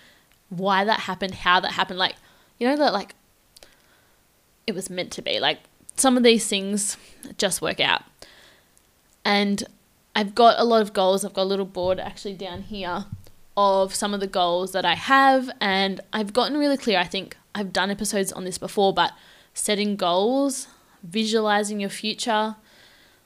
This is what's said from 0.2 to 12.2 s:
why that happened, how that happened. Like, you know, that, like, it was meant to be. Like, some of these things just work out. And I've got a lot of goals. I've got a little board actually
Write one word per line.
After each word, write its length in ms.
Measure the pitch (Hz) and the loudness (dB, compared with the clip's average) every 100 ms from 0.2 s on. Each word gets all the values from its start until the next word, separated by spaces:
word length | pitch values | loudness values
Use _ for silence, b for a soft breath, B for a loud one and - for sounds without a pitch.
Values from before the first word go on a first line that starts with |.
| b b - | b b -14
why 360 | 175 196 190 | -4 0 2
that 160 | 202 - | 2 -2
happened, 340 | - 180 190 | -2 -4 -6
how 240 | 190 185 180 | -2 4 4
that 120 | 180 | 4
happened. 260 | - 185 180 | -2 -4 0
Like, 160 | 185 - b b b b | -2 -4 b b b b
you 100 | 240 | 0
know, 80 | 294 | 2
that, 160 | 285 | 2
like, 220 | 196 190 - _ _ _ - b b b b b b b _ _ _ - | 0 -4 -16 _ _ _ -20 b b b b b b b _ _ _ -10
it 80 | |
was 160 | 185 190 | -8 -8
meant 200 | 180 175 | -8 -10
to 100 | - | -8
be. 180 | - 101 | -6 -2
Like, 180 | 131 156 - _ - - | -2 -4 -8 _ -12 0
some 200 | 262 254 | 2 6
of 60 | |
these 240 | 240 226 - | 6 6 2
things 500 | 202 196 208 202 - B B B - | -4 -2 -4 -4 -8 B B B -4
just 260 | 202 175 | -2 -2
work 180 | 160 - | -4 -2
out. 220 | - - - _ B B B B B B _ _ _ _ | 0 0 -4 _ B B B B B B _ _ _ _
And 400 | - 202 202 202 - - _ _ _ | 0 2 2 -2 -4 -14 _ _ _
I've 200 | - 208 | -4 -2
got 240 | 208 233 202 | 6 6 8
a 60 | |
lot 180 | 233 226 | 4 4
of 100 | 214 | 2
goals. 320 | 214 185 196 | 2 2 2
I've 100 | 196 | 0
got 80 | - | -2
a 20 | |
little 220 | 190 196 190 | -2 -2 -4
board 320 | 190 180 185 | -4 -2 -2
actually 360 | - 202 | -6 -10